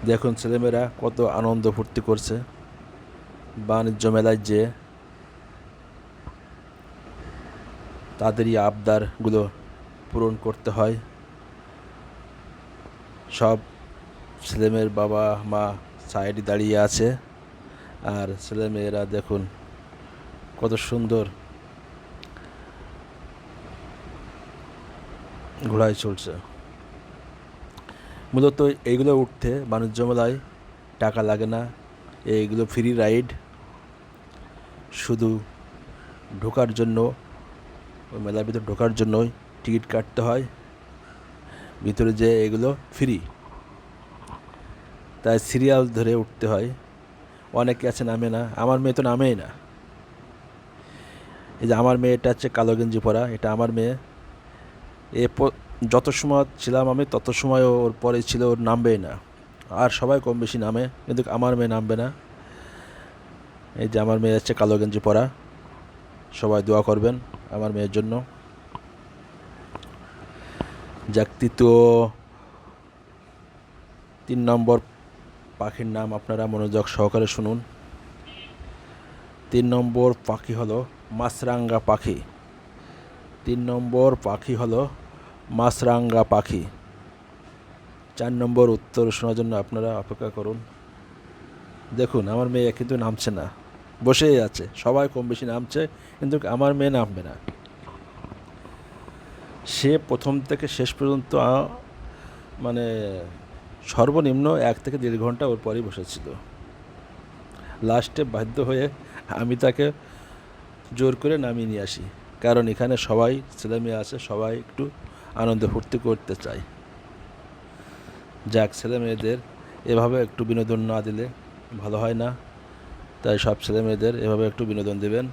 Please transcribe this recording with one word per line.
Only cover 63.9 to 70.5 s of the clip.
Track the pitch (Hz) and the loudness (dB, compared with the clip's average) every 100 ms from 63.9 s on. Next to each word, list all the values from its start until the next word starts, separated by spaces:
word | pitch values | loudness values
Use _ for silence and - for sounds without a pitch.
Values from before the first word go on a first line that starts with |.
| 110 | 0
আমার | 107 110 | 2 2
মেয়ে | 110 110 | 4 2
হচ্ছে | - | 0
কালো | 117 107 104 | 0 4 4
গেঞ্জি | 107 104 | 2 0
পরা, | 107 104 131 - - - - - - - - - - | 2 4 2 -4 -20 -20 -20 -20 -20 -20 -20 -20 -18
সবাই | - 107 107 | -4 2 2
দোয়া | 101 107 | 4 4
করবেন | 107 107 110 123 - - - | 4 4 2 0 -8 -18 -10
আমার | 104 107 | -6 -4
মেয়ের | 104 104 | -2 -2
জন্য। | 104 110 117 127 - - - - - - - - - - - - - - - - - - - - - - | 0 -2 -4 -6 -16 -20 -20 -18 -18 -18 -20 -20 -20 -20 -20 -20 -20 -18 -18 -18 -20 -20 -20 -20 -20 -18